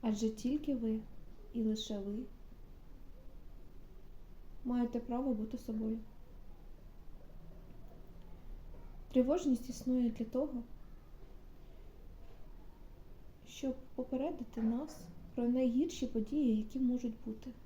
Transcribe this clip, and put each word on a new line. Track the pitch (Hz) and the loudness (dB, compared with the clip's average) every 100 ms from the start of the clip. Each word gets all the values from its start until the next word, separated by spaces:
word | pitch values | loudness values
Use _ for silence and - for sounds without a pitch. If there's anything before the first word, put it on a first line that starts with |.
| 233 | 4
Адже | 208 220 | 4 4
тільки | 220 247 294 294 | 2 2 2 4
ви | 262 226 220 - - - - - | 2 4 2 0 -10 -10 -10 -6
і | 233 | 2
лише | 220 214 - 208 | 4 4 0 -2
ви | 196 208 254 - - - - - - - - - - - - - - - - - - - - - - - | 0 -2 -4 -8 -12 -12 -14 -14 -12 -12 -10 -10 -10 -10 -10 -10 -10 -10 -12 -10 -10 -10 -10 -10 -10 -4
маєте | 254 247 240 240 | 2 4 6 4
право | 233 247 269 | 0 2 4
бути | 214 220 247 | 4 2 -2
собою. | - 220 220 226 - - - - - - - - - - - - - - - - - - - - - - - - - - - - - - - | -2 0 2 0 -4 -12 -12 -12 -10 -12 -10 -12 -12 -12 -10 -8 -10 -10 -10 -10 -12 -10 -10 -10 -12 -10 -10 -10 -8 -8 -8 -8 -8 -10 2
Тривожність | 254 254 339 302 247 - | 6 8 6 6 4 2
існує | 240 - 254 240 | -4 2 4 4
для | 220 | 2
того, | 226 254 294 254 233 - - - - - - - - - - - - - - - - - - - - - - - - - - - - | 0 2 0 -2 -6 -10 -10 -12 -14 -14 -12 -12 -12 -14 -14 -12 -14 -12 -14 -12 -10 -10 -10 -10 -12 -12 -14 -12 -12 -12 -12 -14 -14
щоб | - 269 254 - | -2 -2 -2 -6
попередити | - 254 254 285 - 226 - | -4 0 2 2 0 -4 2
нас | 220 233 302 - - - - | 4 4 0 -6 -10 -10 -6
про | - 240 | 2 6
найгірші | 247 262 240 339 - 254 | 8 8 8 4 2 2
події, | 226 214 285 262 214 | 2 2 6 8 6
які | 214 269 | 4 4
можуть | 254 247 247 220 | 6 6 2 -2
бути. | - 220 262 233 | -4 -6 -6 -10